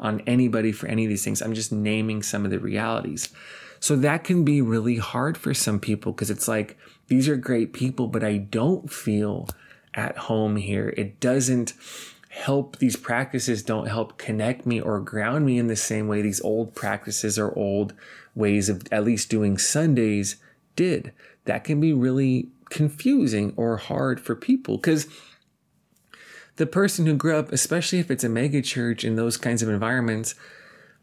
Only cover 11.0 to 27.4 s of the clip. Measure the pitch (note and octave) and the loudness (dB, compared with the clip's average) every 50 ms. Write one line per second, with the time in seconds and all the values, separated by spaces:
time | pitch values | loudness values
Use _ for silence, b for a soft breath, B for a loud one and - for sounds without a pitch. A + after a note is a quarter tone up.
11 | G#2 G2 - - C3+ B2 B2+ C#3 A#2+ C3 B2+ B2 A#2 - - B B B B B | -6 -6 -6 -2 0 2 2 2 2 2 2 0 0 -4 -8 B B B B B
12 | B B B B B B - - - C#3 C#3 C#3 C3 - - - C3 A#2+ - - | B B B B B B -14 -6 -2 0 0 0 0 -4 -2 0 2 2 2 0
13 | - - A#2 B2+ C3+ C3 - A#2+ - B2 A#2 G#2 - - A2 G#2+ G#2+ A2 G#2 A2+ | -4 -2 -2 -2 -2 -2 -4 -4 -2 0 -2 -2 -2 -2 -2 -2 -2 -4 -4 -4
14 | A2 - - - - - G#2+ G#2+ G#2+ B2 B2+ - - B2 A#2 G#2+ - - G#2 G2 | -4 -6 -8 -12 -6 -4 -2 0 0 -2 -2 -2 -2 -2 -2 0 0 -2 -2 -2
15 | G2+ - A2 G#2+ G#2 A#2 C3+ D#3 D3 C3 B2 A#2+ A#2 A2+ A2 G#2+ - - A2 G#2+ | -4 -4 -4 -2 -2 0 0 2 2 4 4 4 2 0 0 -2 -2 -2 -2 -2
16 | G#2+ G#2+ G#2 G#2 G#2 G#2 F#2+ - - G#2+ G#2+ A2+ A2+ A2 - - - G2+ G2+ G2+ | 0 0 0 0 0 0 -2 -2 -2 0 0 0 -2 -4 -6 -6 -4 -4 -4 -4
17 | - G#2+ - - A2 G#2+ G2 A2 G#2 - - G2+ G2+ G2 G2 G2+ G2+ G2+ - B | -6 -6 -6 -2 -2 -2 0 0 0 -2 -2 -2 -2 0 2 0 0 -2 -4 B
18 | B B B B B B B A2 G#2+ G2+ G2+ G#2 F#2+ G#2+ G2 F2+ - - A2+ G#2+ | B B B B B B B 0 2 2 4 2 2 0 -2 -2 -4 -2 0 2
19 | G#2 A#2+ A2+ G#2 - - A2+ G#2+ G#2 G2+ F#2+ F#2+ - - - D3+ E3 D#3+ C3+ A#2+ | 2 2 2 0 0 0 0 2 2 2 2 0 0 0 2 2 4 4 4 4
20 | A2+ G#2+ G#2 G2+ G2 G2 - b b b b b b _ - - F3+ F#3 D3+ - | 4 2 2 0 -2 -4 -6 b b b b b b _ -2 0 0 2 0 -2
21 | - - B B B B B B - - A2 - - D#3 D3+ D3 D#3+ D#3+ D3 B2 | -4 -8 B B B B B B -4 -4 -4 -4 -2 0 2 4 4 4 4 4
22 | B2 C3 B2+ C#3 C3+ C3 B2+ B2 - - - _ _ - - - D3+ D3 D3 - | 4 2 2 2 2 4 2 2 0 -4 -14 _ _ -10 0 0 0 0 0 0
23 | - B3+ C#4+ B3+ - A#2 A2 G2+ G#2 G2+ - - A#2 A#2 A2 G#2 - - - - | 2 4 4 4 4 2 2 0 0 0 -2 -2 0 0 0 -2 -4 -4 -2 0
24 | C3+ C3 B2 - - - A2+ - - - C4+ C4 - - G#2+ - - E3+ D#3+ D3 | 0 0 -2 -2 -2 -6 -6 -4 2 2 2 2 2 -2 -2 0 2 2 2 2
25 | - B B B B B B B B _ _ _ _ _ _ _ _ _ _ _ | 0 B B B B B B B B _ _ _ _ _ _ _ _ _ _ _
26 | _ _ B B B B B B B B B - D#3 D#3 - F#3+ G3 G3 - F3 | _ _ B B B B B B B B B -2 -2 0 2 2 2 2 2 2
27 | D#3+ D#3 D3+ C3+ - E3 D#3 D3+ | 2 4 4 4 2 2 2 2